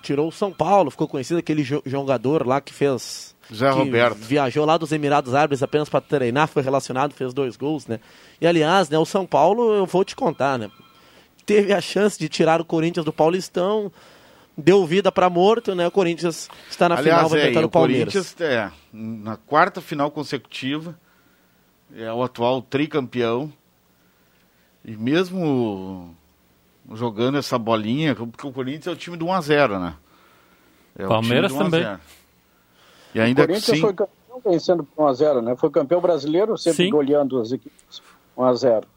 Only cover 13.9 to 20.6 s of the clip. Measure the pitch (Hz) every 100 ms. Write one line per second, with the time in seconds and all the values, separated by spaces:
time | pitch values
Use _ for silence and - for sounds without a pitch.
13.9 | - - - - _ _ - 147 196 160
14.9 | 190 190 185 180 175 190 226 208 185 175
15.9 | 202 170 160 170 156 - - - - 175
16.9 | 170 156 170 165 151 139 120 117 175 -
17.9 | 120 113 196 175 - 160 120 98 - _
18.9 | 110 110 113 104 107 - 151 185 185 151
19.9 | 151 143 151 139 135 - -